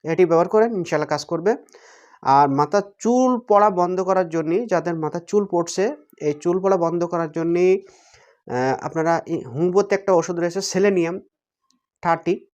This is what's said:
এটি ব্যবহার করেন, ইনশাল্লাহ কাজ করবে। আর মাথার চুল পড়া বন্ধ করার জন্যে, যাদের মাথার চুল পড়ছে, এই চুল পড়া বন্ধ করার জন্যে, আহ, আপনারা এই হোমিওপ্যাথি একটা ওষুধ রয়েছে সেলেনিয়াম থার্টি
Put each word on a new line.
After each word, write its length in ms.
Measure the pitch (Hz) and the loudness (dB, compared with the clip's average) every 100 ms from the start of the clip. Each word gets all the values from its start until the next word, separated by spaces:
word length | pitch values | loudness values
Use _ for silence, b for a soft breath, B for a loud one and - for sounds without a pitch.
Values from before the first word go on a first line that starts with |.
এটি 220 | 151 165 175 | -4 0 4
ব্যবহার 220 | 165 180 | 4 2
করেন, 260 | 214 233 | 2 2
ইনশাল্লাহ 340 | 208 165 151 - | -2 -2 -4 -2
কাজ 160 | 151 | -6
করবে। 320 | - 165 180 254 - b b b b b | -4 -4 -2 -2 -6 b b b b b
আর 260 | - 139 143 | 2 4 4
মাথার 340 | 139 147 202 196 _ | 2 0 0 -4 _
চুল 420 | 220 247 254 247 240 | 0 2 2 0 2
পড়া 220 | 208 208 | 4 4
বন্ধ 300 | 180 175 185 | 2 -2 -2
করার 280 | 185 190 170 | 0 0 0
জন্যে, 380 | 165 160 175 240 | -4 -2 -2 0
যাদের 280 | 175 165 | -2 -2
মাথার 260 | 165 156 175 170 | -4 -4 -6 -2
চুল 200 | 208 202 | -2 0
পড়ছে, 460 | 175 170 - 208 294 _ _ | -2 -2 -2 -4 -4 _ _
এই 120 | 147 | -4
চুল 300 | 147 170 185 | -2 -2 0
পড়া 140 | 190 190 | 0 0
বন্ধ 280 | 165 170 | 0 -2
করার 280 | 170 170 165 | -4 -4 -4
জন্যে, 480 | 165 165 170 180 190 b b b b b b - | -4 -2 2 2 2 b b b b b b -8
আহ, 360 | 123 131 127 - | -4 -2 -4 -6
আপনারা 360 | 160 165 165 - | -4 0 -2 -2
এই 160 | 170 | -8
হোমিওপ্যাথি 520 | 117 127 175 185 202 | -6 -2 0 2 0
একটা 180 | 196 196 | -2 2
ওষুধ 260 | 180 156 170 | 0 0 -4
রয়েছে 220 | 170 180 | -4 -4
সেলেনিয়াম 600 | 190 190 202 190 165 190 _ _ _ _ _ _ _ _ | -4 0 2 2 -2 -6 _ _ _ _ _ _ _ _
থার্টি 440 | 175 165 165 202 _ | -2 -2 -2 -4 _